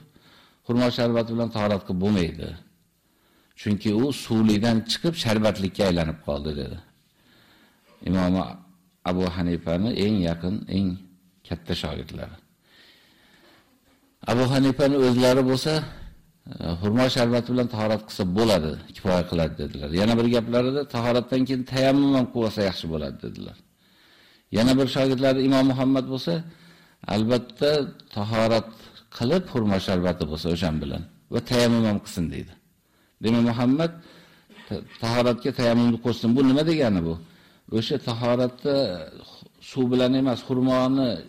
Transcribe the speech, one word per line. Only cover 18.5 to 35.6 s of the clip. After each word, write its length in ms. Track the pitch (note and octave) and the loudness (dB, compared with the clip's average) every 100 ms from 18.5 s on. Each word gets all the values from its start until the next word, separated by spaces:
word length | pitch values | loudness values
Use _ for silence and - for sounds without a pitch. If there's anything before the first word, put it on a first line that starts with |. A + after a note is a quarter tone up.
| F#2+ D#2 D2 - | 2 0 -6 -12
kifoya 340 | - G#2 F2+ | -6 0 0
qiladi 320 | E2+ F2 D#2+ - | 0 0 -2 -2
dedilar. 340 | D2 C#2 C#2+ | -8 -8 -4
Yana 240 | E2 G#2+ A#2 | 0 2 2
bir 100 | A#2 | 2
gaplarida 560 | A#2+ A2+ A#2+ B2+ C#3 C3+ | 2 0 0 0 -2 -4
tahoratdan 520 | A#2+ A#2+ A#2+ A2 C3 | -4 0 0 0 0
keyin 180 | C3 C3 | 0 -2
tayammum 480 | B2+ C3 C3 C3+ C#3 | -4 0 2 4 4
ham 120 | C3+ A#2+ | 2 0
qilsa 340 | A#2+ A2 G#2 | 0 -2 0
yaxshi 240 | G2 F2 E2+ | -2 -2 -6
bo'ladi 280 | D#2+ D2 B1+ | -6 -6 -8
dedilar. 340 | - G#1 G1+ - _ _ _ _ _ _ _ _ _ | -12 -12 -14 -18 _ _ _ _ _ _ _ _ _
Yana 200 | G2+ A#2+ | 0 4
bir 120 | C3 C3 | 4 2
shogirdlari 540 | C#3 C3+ B2+ C3+ C3+ | 2 0 2 2 2
Imom 240 | C3+ C3+ C3+ | 4 4 4
Muhammad 400 | B2+ C3 C3+ B2+ | 2 2 0 0
bo'lsa, 280 | C3 D3 E3+ E3 - - - _ _ | -6 -4 -4 -6 -16 -20 -20 _ _
albatta 680 | - G#2 A2 B2 A#2 - C#3+ D3+ C#3 - - | -4 -2 0 0 -2 -2 0 0 -2 -8 -14
tahorat 600 | - G#2 A2+ A2+ A2+ - - - - - | -8 -4 0 2 2 0 -10 -20 -20 -16
qilib 360 | - A#2+ F3+ | -4 0 0
xurmo 340 | F#3 B2+ G#2+ F#2+ | 0 -2 0 0
sharbati 460 | F2+ F#2 F2+ E2+ | 0 0 0 0
bo'lsa 220 | D#2 D2+ E2+ | -4 -4 -2
o'shan 260 | E2 F2 D#2 | -2 -2 -2
bilan 240 | D2 D#2+ E2+ - - | -4 -8 -10 -18 -8
va 140 | A2+ | -6
tayammum 440 | - B2 A#2+ A#2 | 0 2 4 4
ham 140 | A2 G2+ | 2 0
qilsin 260 | - - D#2+ | -4 -6 -6
deydi. 220 | C#2+ D2 - _ _ _ _ _ - | -6 -12 -16 _ _ _ _ _ -6
Demak, 220 | G#2+ A#2 | 0 2
Muhammad 500 | A#2 A#2 B2 C#3 E3 - - - - _ _ - | 2 2 2 2 0 -4 -20 -20 -20 _ _ -20
ta-, 240 | - F#2+ - - | -10 -10 -10 -8
tahoratga 540 | A2+ A#2+ A#2+ A#2 C#3 | -2 2 2 2 -2
tayammumni 460 | B2 | 0